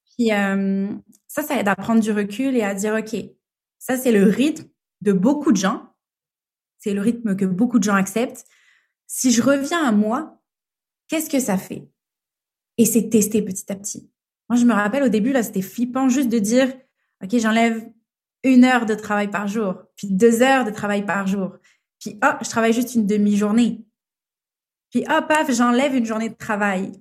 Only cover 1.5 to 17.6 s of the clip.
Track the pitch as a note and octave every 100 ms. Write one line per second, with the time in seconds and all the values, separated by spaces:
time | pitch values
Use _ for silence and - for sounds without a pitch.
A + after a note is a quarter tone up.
1.5 | C4 G3+ F#3+ - A3+ G#3+ G#3 G3+ G#3 C4+
2.5 | B3+ G3+ G3+ G#3 A3 A3 G#3+ - _ _
3.5 | _ _ _ - B3+ B3+ G#3+ F#3+ G3 C#4+
4.5 | D#4 - _ _ _ G#3 F#3+ G3+ D4 D#4+
5.5 | G3+ F#3+ C4+ - _ _ _ _ _ _
6.5 | _ _ _ G#3+ G3+ G3 A#3 A3 F#3+ F#3+
7.5 | F3+ B3 B3 G3 G3 F#3+ A3 B3+ - -
8.5 | _ _ _ _ _ _ - B3+ A#3+ A#3
9.5 | C#4 C#4 F4 C#4+ G#3 G#3+ B3 D#4+ _ _
10.5 | _ _ _ _ _ _ D#4+ D4+ C#4 A3
11.5 | F#3 - - - _ _ _ _ _ _
12.5 | _ _ - A3+ A#3 A3+ A3+ G3+ A3+ G3
13.5 | F#3+ - G3 - - - _ _ _ _
14.5 | A#3+ A#3+ G3+ G#3 C4+ C4+ G#3+ A3 C4+ A3+
15.5 | G3 F#3 - B3 B3+ C4 B3 B3+ A#3 G3+
16.5 | A#3+ C4 C4 _ _ _ _ F#3+ A#3+ A3
17.5 | A3+